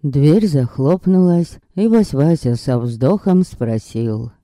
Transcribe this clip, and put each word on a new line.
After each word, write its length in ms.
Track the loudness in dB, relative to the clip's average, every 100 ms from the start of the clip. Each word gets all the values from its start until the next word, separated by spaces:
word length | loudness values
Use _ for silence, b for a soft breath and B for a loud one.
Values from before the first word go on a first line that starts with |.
Дверь 460 | -2 2 4 4 2
захлопнулась, 1080 | 0 -2 -2 0 0 0 2 2 2 -2 -8 _ -4
и 120 | 2
Вась-Вася 680 | 2 2 0 0 0 -2 -4
со 240 | -2 -4
вздохом 640 | -4 -2 -2 0 2 0
спросил 880 | 0 -4 -4 -4 -6 -6 -6 -6 -8 _